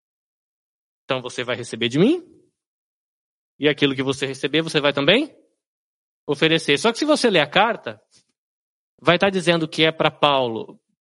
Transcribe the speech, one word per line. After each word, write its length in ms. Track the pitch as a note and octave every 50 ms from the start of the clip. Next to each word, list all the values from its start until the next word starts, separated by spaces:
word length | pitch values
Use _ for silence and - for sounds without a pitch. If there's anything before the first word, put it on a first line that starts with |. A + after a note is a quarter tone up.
| _ _ _ _ _ _ _ _ _ _ _ _ _ _ _ _ _ _ _ _ _
Então 180 | - C3+ B2+
você 200 | A#2+ B2 - -
vai 140 | B2 A#2+ A#2+
receber 320 | G#2+ A#2 - - A2+ A#2 A#2+
de 100 | A#2+ D3
mim, 240 | F#3 B3+ F4 F4+ - - - _ _ _ _ _ _ _ _ _ _ _ _ _ _ _ _ _ _ _ _ _ _ _ _ _
e 100 | C3+ D3
aquilo 260 | C#3+ - D3 C#3 C3+
que 80 | C3
você 240 | C3 C3+ C3 - D3
receber, 340 | C#3 C3 - - C#3 C#3 D#3+
você 200 | D#3+ D#3+ - D#3
vai 120 | C#3 C#3+
também 420 | C#3 C#3+ C#3 D3+ G3 C4 D#4 C#4+ - _ _ _ _ _ _ _ _ _ _ _ _ _ _ _ _ _ _
oferecer." 520 | - C#3+ - E3 D#3+ D#3+ D#3+ - - C#3+ C3+
Só 140 | - A3+
que 60 | A3+ -
se 80 | D#4
você 240 | D4 D4+ - - A#3+
ler 100 | G3 D#3+
a 80 | C#3+ C#3
carta, 500 | - F#3+ G#3 A#3 G#3+ - - A#2+ G#2+ A2 _ _ _ _ _ _ _ _ _ _ _ _ _ _ _ _ _ _ _ _
vai 160 | - D#3+ F3 E3+
tá 100 | G3 G3+
dizendo 400 | F#3+ F#3 D#3 E3+ E3+ E3+ D#3+ D#3+
que 160 | - D3+ D#3+
é 60 | D#3+
pra 220 | D#3+ - D#3 D#3
Paulo, 680 | D3+ - - D3 C#3 C3+ B2+ A#2+ A2+ A2 - - - _ _ _ _ _